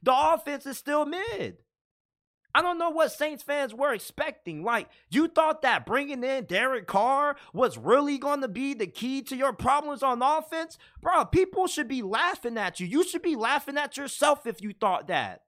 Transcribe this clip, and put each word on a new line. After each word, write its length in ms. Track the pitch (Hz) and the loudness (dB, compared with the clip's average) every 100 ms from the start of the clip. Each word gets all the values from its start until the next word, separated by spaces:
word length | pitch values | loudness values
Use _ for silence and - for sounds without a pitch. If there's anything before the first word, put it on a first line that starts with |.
The 140 | - 262 | 4 4
offense 500 | 311 330 302 285 277 | 6 2 0 -8 -8
is 140 | 262 | -10
still 260 | - 294 294 | -2 0 0
mid. 520 | 349 427 403 120 87 _ _ _ _ _ _ _ _ _ - | -2 -6 -6 -6 -10 _ _ _ _ _ _ _ _ _ 0
I 40 | |
don't 160 | 349 349 | 2 0
know 120 | 339 | -2
what 220 | 320 311 | 0 0
Saints 320 | - 302 285 | 0 -4 -4
fans 300 | - 285 269 | -6 -4 -4
were 200 | 220 285 | -2 -2
expecting. 680 | 226 - - 302 - - 156 | -2 -6 -8 -8 -8 -10 -6
Like, 240 | 185 233 - _ - | -2 -2 -4 _ -4
you 180 | 202 330 | 0 2
thought 360 | 330 320 311 | 4 4 4
that 220 | 269 208 117 | 2 2 0
bringing 380 | 233 285 269 | -2 -2 -4
in 220 | 247 269 202 | -4 -4 -2
Derek 420 | 180 254 262 175 | 0 0 0 -2
Carr 480 | 196 233 269 294 285 - | 0 2 2 0 -2 -6
was 260 | 175 233 113 | 0 0 0
really 400 | 120 254 294 277 | 4 4 4 -2
gonna 300 | 277 285 262 | -2 -2 -4
be 260 | 196 277 | -4 -6
the 140 | 277 190 | -4 -6
key 340 | - 240 269 | -6 -6 -6
to 120 | 240 262 | -6 -2
your 160 | 269 | -2
problems 500 | 226 233 285 294 277 | 0 2 2 0 -2
on 200 | 269 247 | -2 2
offense? 560 | 262 311 311 330 330 - - - | 2 2 -2 -6 -8 -10 -20 -8
Bro, 240 | - 349 233 | 0 2 4
people 420 | 320 381 - 370 | 4 2 2 0
should 220 | - 254 | 0 -4
be 120 | 262 | -4
laughing 560 | 196 220 349 370 240 226 | -2 0 0 -2 -4 -2
at 220 | 196 - | -4 -4
you. 80 | 180 | -2
You 160 | 262 | 2
should 200 | 349 339 | 2 0
be 120 | 349 285 | -2 0
laughing 420 | 226 285 277 285 | 0 0 0 -4
at 200 | 294 - | -4 -6
yourself 500 | 277 - 285 285 233 | -8 2 4 4 0
if 140 | 202 | -8
you 100 | 208 | -8
thought 380 | 202 208 185 151 | -2 0 0 0
that. 320 | 160 104 87 | -2 -2 -6